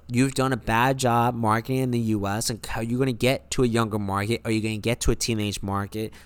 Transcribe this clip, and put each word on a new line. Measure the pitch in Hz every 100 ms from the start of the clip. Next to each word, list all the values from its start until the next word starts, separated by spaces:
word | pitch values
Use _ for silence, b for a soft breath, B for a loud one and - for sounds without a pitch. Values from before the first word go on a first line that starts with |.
| -
you've | 120 135
done | 135 131
a | 123
bad | - 113 131 139
job | 127 117 120
marketing | 120 110 113 113 131
in | 131
the | 120
U | 113 104 98
S, | 107 -
and | 107
how | - -
are |
you | 117 123
gonna | 135
get | 117 120 135 -
to | -
a | 123
younger | 113 110 107
market? | 101 98 104 113
Are | 117
you | 110
gonna | 110 110
get | 113 120
to | -
a |
teenage | 117 - 110 104 95
market, | 98 98 101 110 110 B